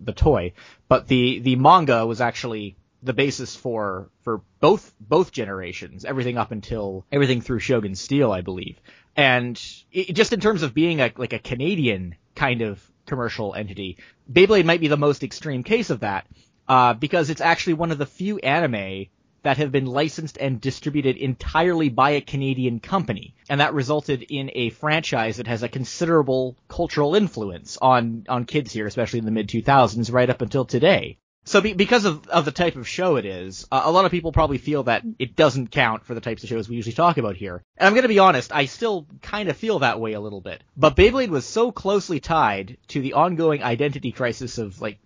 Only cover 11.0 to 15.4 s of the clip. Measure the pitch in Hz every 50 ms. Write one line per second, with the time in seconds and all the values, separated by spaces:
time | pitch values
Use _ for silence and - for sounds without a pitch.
11 | 127 113 - - 123 110 120 110 - - 127 120 135 170 208 170 143 120 104 92
12 | 92 87 85 - _ _ _ - 147 135 123 117 113 107 98 - - _ _ _
13 | _ - 143 127 120 113 - - 110 98 - 98 107 95 95 104 98 92 87 -
14 | - - _ _ _ - 123 160 190 202 220 196 165 165 170 180 165 147 147 147
15 | 147 147 139 - 143 - - -